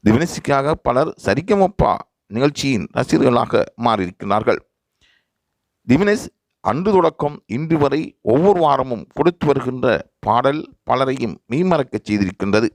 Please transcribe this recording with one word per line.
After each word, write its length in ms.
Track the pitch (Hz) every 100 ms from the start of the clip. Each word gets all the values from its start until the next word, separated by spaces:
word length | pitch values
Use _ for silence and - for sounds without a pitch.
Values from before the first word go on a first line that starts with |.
| 104
திவினேஷுக்காக 640 | 113 170 - - 139 139
பலர் 440 | 160 - 127 156 - -
சரிகமப்பா 720 | 117 180 202 190 - - 92 - _ _
நிகழ்ச்சியின் 600 | 107 143 147 139 120 78
ரசிகர்களாக 680 | - 131 - 131 120 123 117 - -
மாறியிருக்கிறார்கள். 800 | 117 107 90 - 104 104 110 101 _ _ _ _ _ _ _ _ _ _ _ _ -
திவினேஷ் 400 | 131 202 208 - _ _ _
அன்று 320 | - 123 190
தொடக்கம் 520 | 190 170 - 147 147 _
இன்று 320 | 113 160 160
வரை 400 | 143 143 - _
ஒவ்வொரு 380 | - 123 185 185
வாரமும் 480 | 156 135 131 117 -
கொடுத்து 320 | - 156 175 147
வருகின்ற 680 | 139 127 127 127 104 - _
பாடல் 540 | 101 113 131 147 - _ -
பலரையும் 460 | 123 135 131 113 - _
மெய்மறக்கச் 580 | 131 185 165 131 - -
செய்திருக்கின்றது. 600 | 104 95 - 98 101 113